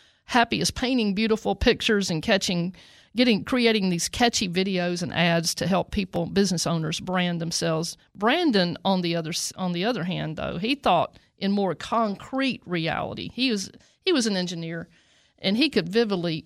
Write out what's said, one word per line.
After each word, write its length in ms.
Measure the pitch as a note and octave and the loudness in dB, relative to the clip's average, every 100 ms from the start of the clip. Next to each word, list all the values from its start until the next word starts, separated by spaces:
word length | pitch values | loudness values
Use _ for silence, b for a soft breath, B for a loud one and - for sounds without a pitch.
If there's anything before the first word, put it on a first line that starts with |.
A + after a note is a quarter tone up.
| b b | b b
happy 360 | - B3 A#3 A3+ | -2 2 2 0
as 120 | - | -2
painting 420 | - B3 C4 G#3 | -2 -2 0 0
beautiful 400 | F#3+ A3 A3 - | 0 0 0 -2
pictures 560 | G3 - G3+ - G#3+ F#3+ | 2 2 2 2 0 0
and 100 | D#3+ | -2
catching, 540 | D3+ F#3+ - F3 F3 - B B B | 0 0 2 -2 -2 -6 B B B
getting, 300 | G#3+ B3+ G#3 | 2 4 4
creating 460 | - B3+ A#3 A3 F#3+ | 2 2 4 4 2
these 180 | E3+ - | 0 -2
catchy 400 | - A#3+ - G3+ | 2 2 2 -2
videos 560 | E3+ F#3+ F#3 F3 F3 | -2 0 0 -2 -2
and 100 | E3+ | -4
ads 400 | - E3+ E3+ E3 | 0 2 2 0
to 140 | - F3 | -2 0
help 240 | F#3 - | 0 0
people, 340 | - F#3 E3+ E3+ | -4 -2 -4 -2
business 400 | F3 G3+ F3 D#3+ | 0 2 0 0
owners, 320 | E3 D#3 E3+ | 0 -2 -4
brand 420 | - F#3 F3+ E3+ | -4 -2 0 -2
themselves. 560 | E3+ - E3+ D#3+ E3 - b - | -4 -2 -2 -2 -4 -10 b -2
Brandon, 600 | G#3 D#4 F4 G#3+ F3 - | 2 4 4 4 2 0
on 180 | F#3+ F#3+ | 0 2
the 120 | F3 | 2
other 160 | E3+ D#3+ | -2 -4
s-, 220 | D3 - - | -4 -6 -4
on 140 | F#3 | -4
the 140 | F3 | -2
other 180 | F3 B3 | -2 -2
hand, 340 | F3 D#3+ D#3 D#3 | -2 -4 -4 -6
though, 220 | - - | -6 -4
he 160 | G#3+ | -2
thought 420 | C#4 A#3+ F3 - - b _ | 0 4 4 2 -4 b _
in 140 | G3 | -2
more 240 | G3+ F#3+ D3+ | 0 0 -2
concrete 840 | - A#3 A3 G3 - C4 C4+ - - | -2 0 0 -4 -6 -2 -2 -2 -4
reality. 640 | F3 D#3+ - - - - | -2 -2 -2 -4 -8 -10
He 200 | - C4 | -2 0
was 180 | G#3 F#3+ - b b | 0 -4 -14 b b
he 80 | - | 0
was 140 | E4 A3+ | 2 2
an 100 | F#3+ | 0
engineer, 520 | F3+ F3 E3 E3 E3+ b b b b b | -2 -6 -8 -8 -12 b b b b b
and 180 | F#3 G#3 | -2 2
he 120 | D4+ | 4
could 180 | G#3+ E3+ | 2 2
vividly, 560 | G#3 A#3 F#3+ E3+ D#3 | 2 2 0 0 -4